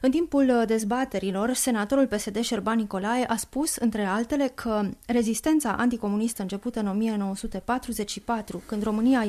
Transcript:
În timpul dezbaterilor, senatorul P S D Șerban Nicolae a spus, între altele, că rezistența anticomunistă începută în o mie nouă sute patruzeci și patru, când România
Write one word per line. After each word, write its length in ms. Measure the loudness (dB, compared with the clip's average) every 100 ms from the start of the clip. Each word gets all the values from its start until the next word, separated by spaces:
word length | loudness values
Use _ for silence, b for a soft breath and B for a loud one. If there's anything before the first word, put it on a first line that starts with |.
În 100 | 4
timpul 520 | 2 2 4 4 4 4
dezbaterilor, 840 | 2 0 0 0 -2 -2 -2 0
senatorul 540 | 0 0 0 2 2 2
P 60 |
S 160 | 0 -4
D 100 | -4
Șerban 380 | -2 -2 0 0
Nicolae 460 | 0 -2 -2 0
a 120 | 0 -2
spus, 400 | -2 -2 -2 0
între 280 | 0 0
altele, 480 | 0 0 0 0 0 -2
că 340 | -2 0 -2 -4 -2
rezistența 680 | 0 2 0 2 2 2
anticomunistă 680 | 0 0 0 -2 0 -2 -2
începută 380 | -6 -4 -6 -4
în 80 | -2
o 60 |
mie 220 | 0 0 0
nouă 180 | -2 -4
sute 260 | -6 -6 -2
patruzeci 460 | -4 -2 -6 -6
și 80 | -6
patru, 420 | -4 -6 -4 -10 -6
când 180 | -4
România 420 | 0 2 4 4